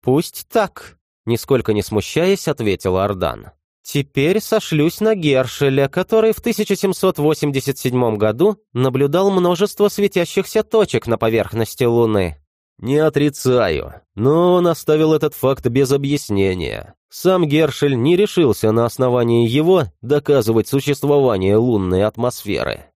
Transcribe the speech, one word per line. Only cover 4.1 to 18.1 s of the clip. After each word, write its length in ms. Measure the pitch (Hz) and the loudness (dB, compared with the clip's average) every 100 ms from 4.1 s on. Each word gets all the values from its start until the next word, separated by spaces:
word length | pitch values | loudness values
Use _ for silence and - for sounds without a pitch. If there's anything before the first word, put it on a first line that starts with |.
| - 147 202 | -2 0 0
сошлюсь 600 | - 320 - 156 156 - | 0 -2 0 0 0 0
на 140 | 214 | -2
Гершеля, 760 | 214 156 131 127 - 143 135 139 | 0 2 0 0 -2 0 2 0
который 440 | 180 185 220 220 | -2 0 2 2
в 80 | 214 | 0
тысяча 360 | 233 214 214 196 | -4 -4 -2 -2
семьсот 420 | 196 180 190 170 | -2 0 -2 0
восемьдесят 600 | 147 151 147 135 135 135 | 0 0 -2 -2 -4 -4
седьмом 380 | 131 123 120 104 | -2 0 0 0
году 400 | 107 110 190 202 _ | -2 2 0 0 _
наблюдал 580 | 123 131 127 143 165 196 | -2 -2 2 0 2 2
множество 580 | 190 175 170 202 - 202 | 2 0 0 -2 0 0
светящихся 760 | - 202 185 170 - - 220 | 0 -2 0 -2 -2 -2 -4
точек 420 | - 226 196 117 117 | 0 0 2 0 -2
на 120 | 113 | -2
поверхности 680 | 117 110 95 110 110 - | 0 0 -2 -4 -6 -2
Луны». 540 | 120 117 113 107 87 73 _ _ _ _ | 0 2 2 2 -2 -6 _ _ _ _
«Не 200 | 110 147 | -2 0
отрицаю, 1040 | 156 143 147 139 131 123 101 76 - - _ - | 2 2 -2 -2 0 2 2 -2 -6 -16 _ -2
но 380 | 120 160 180 | 2 4 4
он 120 | 180 175 | 4 2
оставил 460 | 160 - 156 156 | 0 0 2 2
этот 200 | 156 151 | 2 0
факт 320 | - 131 135 120 | -2 -2 -2 -2
без 240 | 120 139 | 0 0
объяснения. 1000 | 139 139 143 - 101 98 92 69 53 - _ _ | 0 0 -4 -2 0 0 -2 -6 -8 -14 _ _
Сам 360 | - 180 214 156 | -4 0 2 2
Гершель 480 | 147 156 - 143 | 2 0 0 -2
не 220 | 127 131 | 0 2